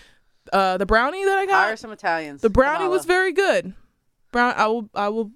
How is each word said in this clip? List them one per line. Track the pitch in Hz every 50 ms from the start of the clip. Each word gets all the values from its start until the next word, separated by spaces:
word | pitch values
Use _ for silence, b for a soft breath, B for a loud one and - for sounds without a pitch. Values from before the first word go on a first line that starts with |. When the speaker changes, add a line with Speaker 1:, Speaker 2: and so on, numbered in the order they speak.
| b b b b b b b _ _ -
Speaker 1:
Uh, | - 196 190 185 185 185
the | 196
brownie | 180 214 220 240 277 349 381 392
that | 392 392 381
I | 392
got, | 381 392 381 381
Speaker 2:
Hire | 403 - -
some | - 226
Italians. | 214 - - 185 165 165 160 151 143 143
Speaker 1:
the | - 226
brownie | 190 175 175 185 - 339 381 370
was | 359 370 -
Speaker 2:
Kamala. | 330 359 370
Speaker 1:
very | 370 381 302
good. | 370 392 370 285 - - 185 196 - - _ _ _ _ _ _ _ _ _
Brown-, | - 240 247 247 - -
I | 208 214
will, | 220 240 220 208 -
I | - 202 208
will | 214 226 226 208 233